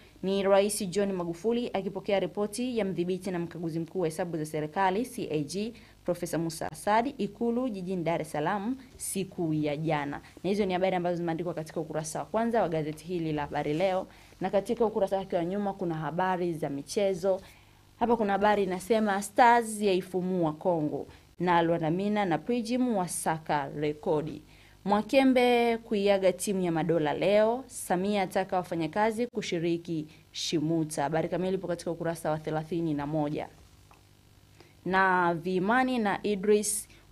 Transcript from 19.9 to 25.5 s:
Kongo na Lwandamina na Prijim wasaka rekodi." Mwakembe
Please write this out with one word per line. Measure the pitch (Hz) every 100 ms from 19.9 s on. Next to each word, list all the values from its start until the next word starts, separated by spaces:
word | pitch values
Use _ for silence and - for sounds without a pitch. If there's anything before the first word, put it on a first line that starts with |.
| 185 180 190 180 185 160
Kongo | 151 190 170 151 143 - - - -
na | 175 170
Lwandamina | 165 165 160 175 202 208
na | 196 156
Prijim | 156 240 220 247 254 214
wasaka | 180 - - 160 156 151 139 151
rekodi." | 151 151 - 151 151 - - - - -
Mwakembe | 190 202 208 277 262 254 247